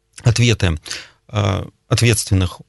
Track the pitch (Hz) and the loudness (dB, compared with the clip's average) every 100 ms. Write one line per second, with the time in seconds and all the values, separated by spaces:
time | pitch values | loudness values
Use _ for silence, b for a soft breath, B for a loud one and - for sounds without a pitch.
0 | _ - 123 - 117 101 90 82 B B | _ -2 0 2 2 2 0 -2 B B
1 | B B _ 107 101 95 - - - 123 | B B _ -2 -2 -2 -6 -16 -4 0
2 | 117 104 - 95 90 - | 2 2 2 0 0 -4